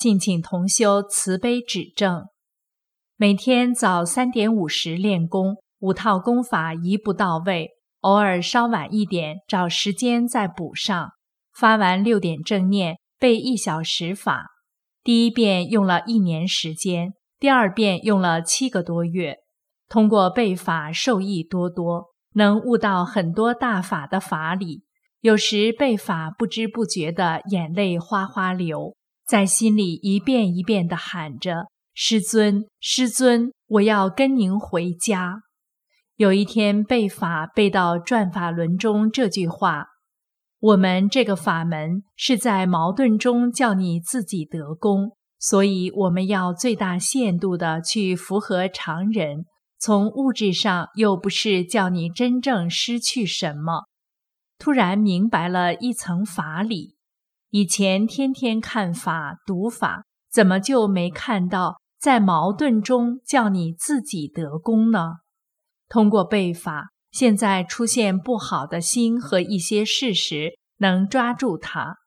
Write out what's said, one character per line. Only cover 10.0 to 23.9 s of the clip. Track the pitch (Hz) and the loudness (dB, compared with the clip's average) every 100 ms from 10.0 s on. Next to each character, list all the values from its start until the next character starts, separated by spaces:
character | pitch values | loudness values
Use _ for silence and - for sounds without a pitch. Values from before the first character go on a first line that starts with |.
| 247 240 240 | 0 0 0
再 | 240 196 | 0 -2
补 | - 160 - | -4 -10 -6
上。 | - 180 160 - _ _ _ | -4 -4 -4 -12 _ _ _
发 | - 226 220 | 0 4 4
完 | 190 185 | 4 2
六 | 208 214 | 2 2
点 | 175 151 | 0 -4
正 | 160 208 185 | -2 0 2
念， | 202 175 165 _ _ | 2 -2 -6 _ _
背 | 254 226 | 2 2
一 | 254 233 | 2 -2
小 | - 160 | -2 -4
时 | 160 - 170 | -4 -4 -4
法。 | 196 - 131 - _ _ _ _ _ | -4 -2 -4 -6 _ _ _ _ _
第 | - 233 233 | 2 4 4
一 | |
遍 | 233 220 185 180 | 2 2 2 0
用 | 214 190 | 0 2
了 | 175 - | 2 2
一 | 226 | 0
年 | 185 160 180 | 2 0 -2
时 | - 165 | -4 -6
间， | 156 196 175 175 - _ _ | -6 -4 -2 -4 -10 _ _
第 | 277 | 2
二 | 262 208 | 4 2
遍 | 175 208 180 | 2 0 0
用 | 214 202 | 0 2
了 | 180 165 | 2 0
七 | 170 - 262 | 0 -2 -2
个 | 202 | -2
多 | 170 170 170 | -2 -2 -2
月。 | 180 170 135 _ _ _ _ _ | -2 -4 -8 _ _ _ _ _
通 | 220 214 | 2 4
过 | 214 185 | 6 4
背 | 180 226 | 2 0
法 | 185 - 165 151 | 0 -2 -4 -4
受 | 160 - 214 | -4 0 0
益 | 190 190 | 0 -4
多 | 160 185 175 | -4 -2 -2
多， | 175 170 170 - _ _ | -2 -4 -4 -6 _ _
能 | 208 208 214 | 4 4 4
悟 | 247 233 | 2 2
到 | 214 190 175 | 2 0 0
很 | 214 170 | -2 -2
多 | 170 226 | 0 0
大 | 240 254 202 | 0 -2 -2
法 | 180 | -2